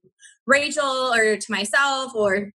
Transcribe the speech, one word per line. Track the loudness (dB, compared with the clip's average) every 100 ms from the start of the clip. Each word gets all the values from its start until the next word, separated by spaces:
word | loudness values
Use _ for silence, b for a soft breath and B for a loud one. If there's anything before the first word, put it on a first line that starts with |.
| _ _ b b 0
Rachel | 2 2 -2 -2 0 0
or | 2 2 0
to | -2
myself | -6 -2 0 2 0 -4
or | -2 0 0 -4 -12